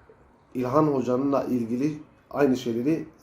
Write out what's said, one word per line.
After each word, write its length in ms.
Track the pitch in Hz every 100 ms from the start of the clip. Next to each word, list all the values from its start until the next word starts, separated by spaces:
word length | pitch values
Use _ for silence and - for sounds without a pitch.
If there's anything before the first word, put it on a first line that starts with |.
| - - - _ _
İlhan 340 | 127 123 143 156
Hoca'nınla 560 | 135 123 123 139 135
ilgili 500 | - 123 113 123 147 151 - _ -
aynı 260 | 127 139 123
şeyleri 480 | 120 117 131 160 113 -